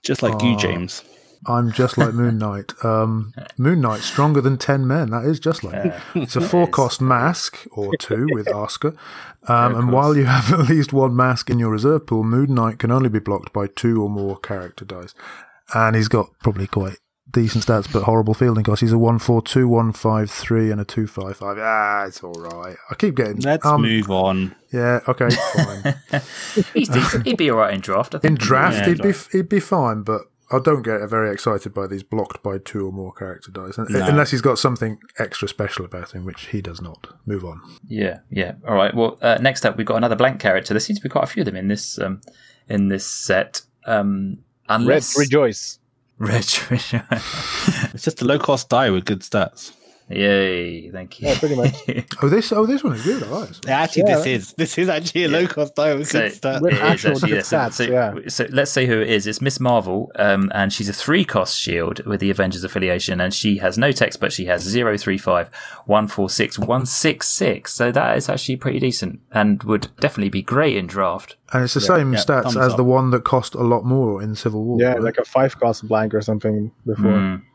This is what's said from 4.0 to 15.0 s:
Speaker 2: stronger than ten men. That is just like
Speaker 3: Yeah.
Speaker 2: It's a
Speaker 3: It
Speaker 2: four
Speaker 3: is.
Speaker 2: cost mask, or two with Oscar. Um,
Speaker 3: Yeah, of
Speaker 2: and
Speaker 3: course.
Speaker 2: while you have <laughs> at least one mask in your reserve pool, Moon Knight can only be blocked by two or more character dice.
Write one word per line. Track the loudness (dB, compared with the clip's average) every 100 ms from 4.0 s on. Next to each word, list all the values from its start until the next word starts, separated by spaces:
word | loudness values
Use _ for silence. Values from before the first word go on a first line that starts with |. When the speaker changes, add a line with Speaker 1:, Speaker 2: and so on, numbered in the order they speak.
Speaker 2:
stronger | -4 0 4 4
than | 2 0
ten | 0 0 2
men. | 0 0
That | -2
is | -2 0
just | -2 -2
like | -6
Speaker 3:
Yeah. | -4 -4 -4 -6
Speaker 2:
It's | -6 -2 -2
a |
Speaker 3:
It | 2
Speaker 2:
four | 2
Speaker 3:
is. | 4
Speaker 2:
cost | 2 0 2
mask, | 2 4 2 0 -6 -10 -12
or | -6 -4 -4
two | -2 -2 0
with | -2 -2
Oscar. | -4 -6 -4 -6
Um, | -6 -18 -18 -20 -14 0
Speaker 3:
Yeah, | 4 4
of | 2
Speaker 2:
and |
Speaker 3:
course. | 2
Speaker 2:
while | 4 4 4
you | 4
have | 2 4
<laughs> | 4
at | 4
least | 4 4
one | 2 2 4
mask | 2 2 0
in | 0
your | 2
reserve | 2 4 2 2
pool, | 0
Moon | 2 2 4
Knight | 2 0 0
can | 2
only | 4 4
be | 0
blocked | -2 -4 -4
by | -6 -6
two | -2 0 2
or | 0
more | -2 -4 -6
character | -8 -10 -10 -16
dice. | -14 -14